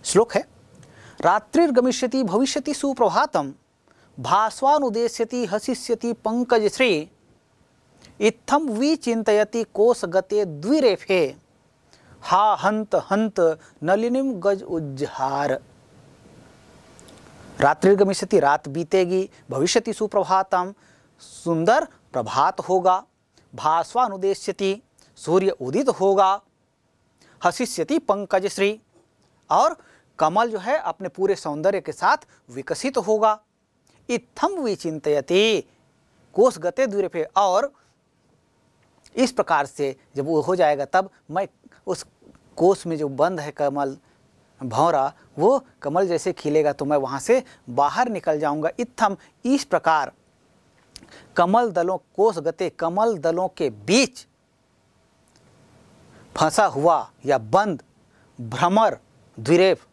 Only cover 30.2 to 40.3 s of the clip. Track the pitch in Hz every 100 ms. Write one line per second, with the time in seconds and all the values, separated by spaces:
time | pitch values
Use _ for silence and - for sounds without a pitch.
30.2 | 156 185 240 214 196 294 196 - 185 -
31.2 | 196 190 160 147 170 202 - - 190 294
32.2 | - _ _ 123 135 160 269 269 180 220
33.2 | 214 214 _ _ _ _ _ _ - 240
34.2 | _ - 330 381 254 190 170 156 151 147
35.2 | 131 180 220 196 - _ _ _ _ _
36.2 | _ - 247 165 170 175 262 202 185 170
37.2 | 156 - 202 185 277 _ _ _ _ _
38.2 | _ _ _ _ _ _ _ _ _ -
39.2 | 254 254 196 160 139 - 139 131 _ 139
40.2 | 139